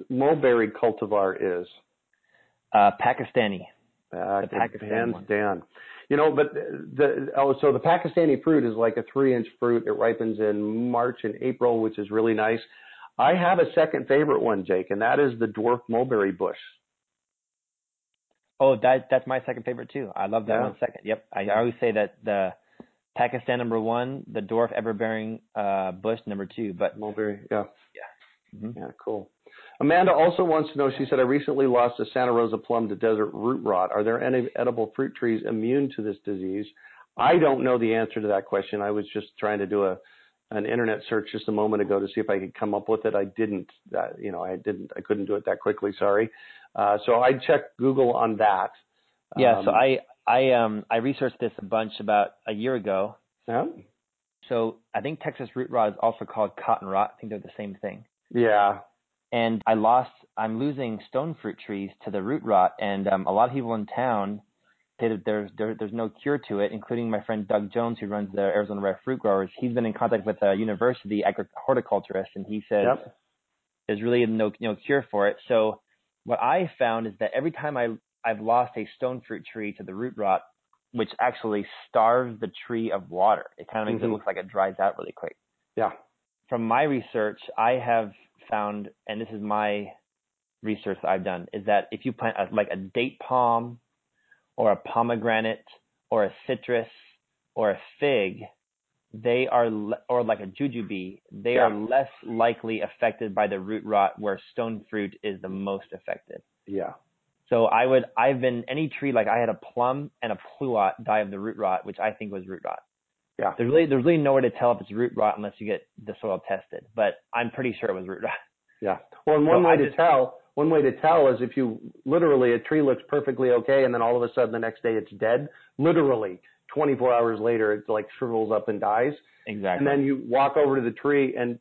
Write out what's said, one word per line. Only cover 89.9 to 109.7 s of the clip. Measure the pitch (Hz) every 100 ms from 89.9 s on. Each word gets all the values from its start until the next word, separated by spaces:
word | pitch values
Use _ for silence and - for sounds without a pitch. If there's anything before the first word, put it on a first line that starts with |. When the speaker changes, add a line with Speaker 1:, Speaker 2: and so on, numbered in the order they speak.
| - _ _ _ _ _ _
Speaker 2:
research | 107 104 101 92
that | 78
I've | 95
done, | 92 90 87
is | 104 98
that | 101 -
if | 107
you | 131
plant | 113 117 98
a, | 95
like, | 107 101
a | 95
date | 95 120 127 - -
palm | 127 120 117 120 120 _ _ _ _ _ _ _ -
or | 113
a | 98
pomegranate | - 117 120 117 117 110 110 110 _ - _ _ _
or | 117
a | 98 - -
citrus | 123 - 120 113 - _ _ _ _ _
or | - 107
a | 95 - -
fig, | 147 123 95 - 104 _ _ _ _ _ _
they | 110 120 120 131
are | 123 117
le-, | 107 104 110 -
or, | 123
like, | 113 104
a | 98
jujube, | - 143 120 101 98 92 98 _
they | 101 113
Speaker 1:
Yeah. | 123
Speaker 2:
are | 120
less | 104 110 131 139 -
likely | - 113 117 113 113 110
affected | 101 - 117 - 110
by | 98 104
the | 98
root | 95 110
rot, | 107 104 98 -
where | 104 95 -
stone | - 113 110 -
fruit | 107 98 -
is | 107 95
the | 95
most | 95 98 98 -
affected. | 92 - - - - - _ -
Speaker 1:
Yeah. | 98 85 - _ _ _ _ _
Speaker 2:
So | 117 113
I | 113 127
would, | 131 - 110
I've | 127 131
been, | 127 120 117
any | 139 156
tree, | - 143
like, | 120 107
I | 113
had | 113
a | 98 -